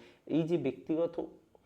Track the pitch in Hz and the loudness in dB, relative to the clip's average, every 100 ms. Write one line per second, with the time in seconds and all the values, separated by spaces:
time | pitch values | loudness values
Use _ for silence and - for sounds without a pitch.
0 | - - - 147 165 175 135 - - 160 | -18 -16 -2 0 2 2 0 -4 -2 0
1 | 170 - - - _ - | 0 -2 -8 -10 _ -20